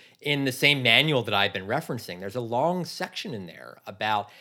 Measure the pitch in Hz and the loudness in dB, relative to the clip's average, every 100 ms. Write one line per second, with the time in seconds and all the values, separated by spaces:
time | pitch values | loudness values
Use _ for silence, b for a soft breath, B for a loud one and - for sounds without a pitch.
0 | B B 147 143 135 127 147 143 123 117 | B B -2 0 0 4 4 6 6 6
1 | 156 135 113 101 101 95 98 135 165 123 | 6 2 2 2 2 -2 -4 -4 -4 -8
2 | - 90 98 120 117 120 160 185 160 - | -8 -10 -8 -8 -4 0 0 -2 -6 -8
3 | 180 - - 113 87 71 60 - - 101 | -8 -8 -10 -10 -12 -16 -20 -18 -16 -4
4 | 107 107 98 B | -2 0 -4 B